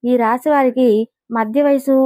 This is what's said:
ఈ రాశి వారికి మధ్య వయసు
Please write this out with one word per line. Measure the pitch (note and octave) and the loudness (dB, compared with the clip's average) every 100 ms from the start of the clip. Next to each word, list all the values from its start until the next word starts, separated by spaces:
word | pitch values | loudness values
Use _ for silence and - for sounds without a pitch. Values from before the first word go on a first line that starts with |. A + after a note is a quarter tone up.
| A#3+ | -2
ఈ | B3 | 0
రాశి | A3+ B3 D4+ | 0 -2 0
వారికి | C#4+ C4 B3 B3+ G#3+ A3+ _ _ A#3 | 0 0 2 2 2 -2 _ _ -6
మధ్య | A3 B3 C#4+ | -4 0 0
వయసు | C#4 C4+ C4+ | 0 0 0